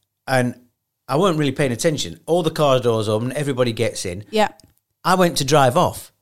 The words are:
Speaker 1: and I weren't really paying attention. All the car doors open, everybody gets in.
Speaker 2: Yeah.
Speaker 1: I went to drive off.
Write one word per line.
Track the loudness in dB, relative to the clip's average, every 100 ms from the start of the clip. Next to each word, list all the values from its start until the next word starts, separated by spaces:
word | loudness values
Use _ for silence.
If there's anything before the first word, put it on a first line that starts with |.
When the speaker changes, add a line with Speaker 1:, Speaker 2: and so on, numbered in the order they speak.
| _ _ -2
Speaker 1:
and | 0 0 -4 _ _ _ _ -4
I | 0
weren't | 2 2
really | -2
paying | 0 -2
attention. | 0 -2 -2 -6 -10 -2
All | 0
the | 0
car | 0 2 2
doors | 2 0 0
open, | -2 -2
everybody | -4 -4 0 -2
gets | 0 -4 -4
in. | -8 -10 -4
Speaker 2:
Yeah. | -2 -2 -4 _ _ _ _
Speaker 1:
I | 0 2
went | 2 0
to |
drive | 2 4 4 4
off. | 0 -2 -14 _